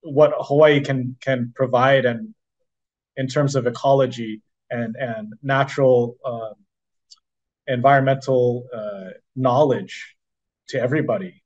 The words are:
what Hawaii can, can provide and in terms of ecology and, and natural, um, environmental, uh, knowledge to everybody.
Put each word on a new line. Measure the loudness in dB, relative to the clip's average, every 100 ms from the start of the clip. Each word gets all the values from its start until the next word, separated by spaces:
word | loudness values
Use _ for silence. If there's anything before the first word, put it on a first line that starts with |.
what | -2 4 4 2
Hawaii | 0 4 6 6
can, | 0 -4 -4 -8
can | -4 -4 -4 -4
provide | 0 2 4 4 2
and | -4 -10 -18 _ _ _ _ _ _ _ -8
in | -4
terms | 0 0 0
of | -2
ecology | -2 2 2 2 -2 -10 -10 _ _ _
and, | -8 -6 -6
and | -8 -8 -12 -12
natural, | -2 0 0 2 4 4 2 -6
um, | -10 -10 -12 -14 _ _ _ _ _ -20 _ _ _ _ -6
environmental, | 2 4 4 4 0 0 2 2 -2 -8
uh, | -12 -10 -12 -14 -18 _ -2
knowledge | 0 2 2 0 -4 -16 -20 _ _ _ _ _ -10
to | -4
everybody. | -2 -2 -2 -6 -6 _